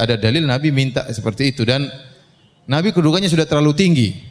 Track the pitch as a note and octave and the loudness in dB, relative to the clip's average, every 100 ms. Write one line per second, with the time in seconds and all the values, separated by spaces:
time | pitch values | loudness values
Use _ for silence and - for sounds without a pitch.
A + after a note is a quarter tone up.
0 | A2+ A#2 A2 C#3+ D3+ B2+ D#3 C3+ C3 A#2+ | 0 0 0 0 0 0 0 0 0 -2
1 | - G#2+ A2 G2 C3+ B2+ A2+ C3 C#3 - | -6 -6 -6 -2 -2 -2 0 0 -2 -10
2 | - - _ _ _ _ - C#3+ F#3+ F3+ | -20 -20 _ _ _ _ -4 -2 0 2
3 | D#3 E3+ G3 D#3+ D#3 D3 D3+ D3+ F#3+ D3+ | 2 2 0 0 0 2 2 2 2 4
4 | G#2 F#2+ - | 2 -2 -14